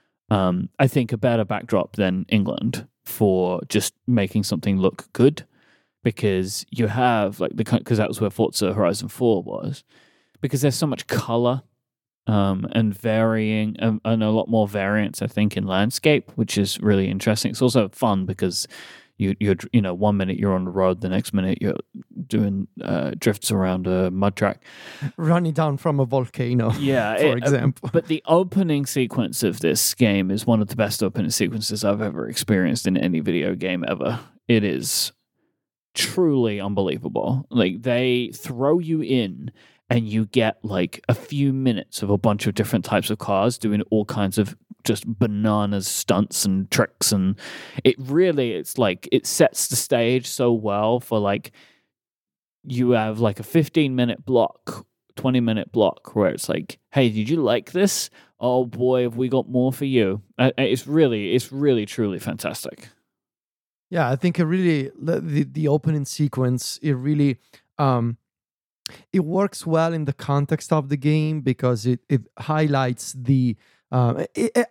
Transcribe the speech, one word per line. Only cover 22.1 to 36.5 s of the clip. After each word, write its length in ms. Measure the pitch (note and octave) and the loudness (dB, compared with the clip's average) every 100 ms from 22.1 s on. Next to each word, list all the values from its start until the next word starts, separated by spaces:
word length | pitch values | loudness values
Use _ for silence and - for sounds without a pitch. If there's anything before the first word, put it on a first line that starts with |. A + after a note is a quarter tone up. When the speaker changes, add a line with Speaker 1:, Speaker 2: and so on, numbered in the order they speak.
| - - | -14 -4
Speaker 1:
doing, 400 | G#2+ G#2 G2 - - | -2 0 -2 -6 -10
uh, 300 | - E2 C#2 - | -4 -2 -2 -2
drifts 320 | - G#2 - | 0 0 -2
around 340 | G#2 F#2 F#2 F2+ | 0 0 0 0
a 240 | F#2 F#2 | 0 0
mud 260 | F#2 G2+ G2 | 2 0 2
track. 280 | G2+ - - - - - C#3+ - | -2 -2 -14 -20 -20 -12 -12 -4
Speaker 2:
Running 360 | D#3+ E3+ E3 | 2 2 2
down 240 | D#3 D#3 C#3 | 0 0 0
from 220 | E3+ C#3+ | 0 0
a 60 | B2+ | 2
volcano, 640 | C3+ B2 - A#2+ B2 A2+ A2+ | 0 -2 -4 0 2 2 0
Speaker 1:
Yeah, 360 | C#3 C3 G#2+ A2 | 0 0 0 2
Speaker 2:
<laughs> 20 | |
for 60 | D3+ | 2
Speaker 1:
it, 60 | |
uh, 20 | B2 | 2
Speaker 2:
example. 560 | C3 C3+ B2 - C3 | 2 2 2 -2 -2
Speaker 1:
but 140 | E3 D#3+ | -2 0
the 160 | D#3 - | -4 2
opening 640 | E3 F#3 F#3+ F3+ D3 C#3 | 2 2 0 2 0 0
sequence 560 | C#3+ B2 - G#2+ - | 0 0 0 -4 0
of 160 | G#2 - | -2 0
this 340 | E2+ - - | 0 2 0
game 380 | - A2+ G2 F#2 | 2 2 4 0
is 160 | G2 - | -2 2
one 160 | A2+ | 2
of 60 | G#2 | 2
the 60 | - | -2
best 280 | G#2 - | -2 0
opening 260 | G2 - E2 | -2 -2 -2
sequences 540 | - G2+ A2 G#2+ G#2+ | 0 -2 -2 -6 -2
I've 180 | G#2+ G#2 | 0 0
ever 260 | G#2+ - A1+ | -2 -6 -8
experienced 600 | - - G2+ F2+ A#2+ G2+ | -6 0 2 2 0 0
in 100 | F#2 | 0
any 220 | F2+ E2 | 0 -2
video 340 | D2+ E2+ F2 | 0 -2 -2
game 320 | F#2 F#2 F2+ - | -4 -4 -4 -4
ever. 320 | F#2+ C2 A#2 - _ - | -4 -4 -4 -10 _ 0
It 160 | A2+ | 2
is 480 | G#2 C2+ - - - _ _ _ _ _ _ _ _ | 2 -2 -4 -4 -6 _ _ _ _ _ _ _ _
truly 680 | - - - E3+ C#3 A#2 | -6 -4 0 2 4 2